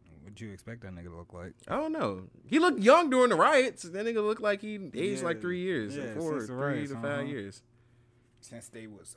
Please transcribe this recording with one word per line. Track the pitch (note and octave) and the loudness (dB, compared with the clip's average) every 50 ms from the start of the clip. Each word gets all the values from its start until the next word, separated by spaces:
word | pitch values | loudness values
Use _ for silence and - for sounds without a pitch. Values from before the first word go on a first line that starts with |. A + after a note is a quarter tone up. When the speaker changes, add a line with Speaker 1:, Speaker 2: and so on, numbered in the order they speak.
| _ - D#2+ D2+ | _ -20 -20 -20
Speaker 1:
What | C#2+ F#2+ G#2 - | -20 -20 -16 -14
you | A2+ G#2+ | -14 -14
expect | G2 F#2 - A2+ A#2 A#2 | -14 -16 -16 -16 -16 -14
that | G#2+ F#2+ F#2 | -14 -14 -12
nigga | E2+ F2 F2 | -12 -14 -14
to | E2 | -14
look | E2+ F2 - | -16 -16 -16
like? | - F2 F2 F2+ - _ - | -14 -14 -14 -14 -16 _ -8
Speaker 2:
I | - F3 | -6 -4
don't | C4 D#4 D#4+ | -4 -2 -4
know. | D#4+ D#4 F#3 G#2+ G2 F#2 F#2 - - - - | -4 -2 -2 -4 -4 -6 -12 -16 -20 -20 -6
He | - A3 D4+ | 0 2 4
looked | E4+ F4+ C#4 A3 | 4 4 2 6
young | F#3+ A3+ C#4+ E4+ F4 C#4+ | 8 8 8 8 8 4
during | C4 B3+ B3 A#3+ | 4 6 6 6
the | G3+ | 6
riots. | D#3 F#3 C4+ D#4 C4 C4 B3 - - | 6 6 6 6 6 4 4 -2 -8
That | - F3 E3+ G3 G#3+ | -14 -8 -6 -4 -4
nigga | A#3 A#3 A3 G#3 | -2 0 0 0
looked | G#3 A3 A3+ | 0 -2 0
like | A3 G#3 G#3 G3+ | 0 0 0 -2
he | G#3+ G#3+ G#3+ G#3 - B2 - | -4 -10 -10 -10 -10 -8 -4
aged, | - - G3+ G3+ B2+ | -2 -2 -2 -2 -2
Speaker 1:
Yeah. | C3 | -2
Speaker 2:
like, | E3+ E3+ G#2+ | -2 -2 -2
three | F3 F3+ F3+ F3+ | -2 -4 -4 -2
years, | F3+ F#3+ F3+ C3 G#2+ G#2 C#3 | -2 -2 -2 -2 -2 -4 -6
Speaker 1:
Yeah, | C#3+ C3+ A#2 A2 | -6 -6 -6 -6
Speaker 2:
four, | D3+ E3 D#3+ D3+ C3+ | -4 -4 -2 -2 -4
Speaker 1:
since | |
the | A2 G#2+ B2+ | -4 -6 -4
Speaker 2:
three | B2+ | -4
Speaker 1:
riots, | C#3 C#3+ D3 D3 D3 C#3 | -2 -2 -2 -2 -4 -6
Speaker 2:
to | C#3 C3+ | -6 -6
five | C#3+ | -4
Speaker 1:
uh-huh. | C#3+ C#3+ C#3+ | -4 -4 -4
Speaker 2:
years. | C#3+ C#3+ D3 B2 G2+ G2 - - _ _ _ _ _ _ _ _ _ _ _ _ _ _ _ _ | -4 -6 -6 -8 -8 -10 -12 -16 _ _ _ _ _ _ _ _ _ _ _ _ _ _ _ _
Speaker 1:
Since | - - A#2+ A#2 A2 - | -20 -18 -18 -18 -18 -16
they | - A2+ A2 | -16 -14 -14
was | G#2+ G#2 F#2+ E2+ - - | -14 -16 -18 -18 -20 -20